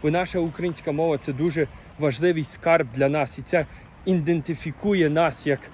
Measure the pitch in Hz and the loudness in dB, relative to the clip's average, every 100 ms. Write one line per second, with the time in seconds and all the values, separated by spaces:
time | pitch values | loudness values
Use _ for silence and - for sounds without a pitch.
0 | 151 165 185 185 165 143 175 156 - 147 | 2 0 0 -2 -2 -2 -6 -4 -6 0
1 | 165 147 - 131 170 151 147 - - - | 0 0 -4 -2 -2 0 -2 -4 -20 -2
2 | 147 120 170 165 147 - 170 165 127 117 | -2 2 2 2 -2 -4 2 4 2 0
3 | 139 151 135 - 123 175 147 - - - | 2 2 -2 -6 -2 0 0 -8 -20 -10
4 | - 185 151 170 143 160 - 143 202 196 | 0 0 2 0 -2 -6 -8 -6 0 2
5 | 156 151 165 - - 143 - | 4 4 2 0 -2 -2 -4